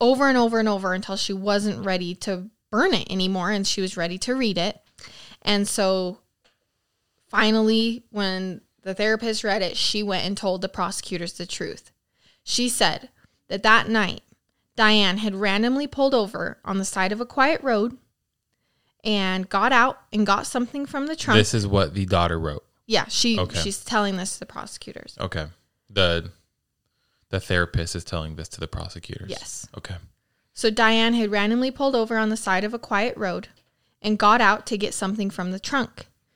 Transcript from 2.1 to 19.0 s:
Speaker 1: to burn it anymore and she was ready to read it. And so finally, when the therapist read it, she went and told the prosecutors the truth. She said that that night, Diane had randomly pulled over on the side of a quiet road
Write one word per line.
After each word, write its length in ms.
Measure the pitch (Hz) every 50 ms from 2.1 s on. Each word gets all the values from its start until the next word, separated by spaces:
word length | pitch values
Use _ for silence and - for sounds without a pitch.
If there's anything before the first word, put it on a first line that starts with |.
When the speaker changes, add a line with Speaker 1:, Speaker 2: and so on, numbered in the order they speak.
| 185
Speaker 1:
to 320 | - - 214 190 180 185 220 _ _ _ _
burn 240 | 220 214 330 381 -
it 180 | 180 - - -
anymore 380 | 190 185 185 190 185 175 190
and 160 | 214 196 196
she 160 | - - 202 190
was 160 | 185 - 185
ready 180 | 165 170 180 190
to 160 | - 247 254
read 220 | 262 254 214 180
it. 240 | 170 170 202 - - _ _ _ - - - - - - - - _ -
And 260 | - 208 202 202 202
so 520 | - - 196 190 190 185 185 180 180 - _ _ _ _ _ _ _ _ _ _ _ _ _ _ _ _ _ _ _ _ _ _
finally, 760 | - 202 214 214 220 220 220 220 220 220 226 226 226 240 - _
when 500 | - 208 202 190 185 185 190 185 170 - _ _ _ _ -
the 120 | 190 190
therapist 500 | 196 208 214 220 220 233 226 220 - -
read 180 | 208 196 220 185
it, 140 | 170 -
she 260 | - - - - 208 214
went 220 | 202 185 180 -
and 100 | 185 202
told 240 | - - 190 180 185 185
the 60 | 190
prosecutors 640 | - - 180 175 196 - - - 190 170 170 175 -
the 120 | - 175
truth. 440 | - - - 170 160 151 - _ - _ _ _ _ _ _ _ _ _ _ _
She 260 | - - 240 240 240
said 400 | - - 208 165 - - - - _ _ _ _ _ _ _ -
that 140 | - 202 208
that 260 | 214 220 226 - -
night, 340 | 226 220 196 - - - _ _ _ _ _ _ _ _ _ _ _
Diane 420 | - 220 214 214 214 202 185 185 208
had 160 | 214 214 196
randomly 520 | 190 208 196 196 208 226 247 262 277 294
pulled 280 | 285 - 277 269 269 269
over 440 | 233 202 196 240 - 170 - - _ _
on 140 | - 190 196
the 60 | 190
side 280 | - - 190 185 190 208
of 80 | 220
a 60 | 240
quiet 360 | - - 277 262 294 320 - 269
road 340 | 269 226 208 214 240 254 - _ _ _ _ _ _ _ _ _ _ _ _ _ _ _ _ _ _ _ _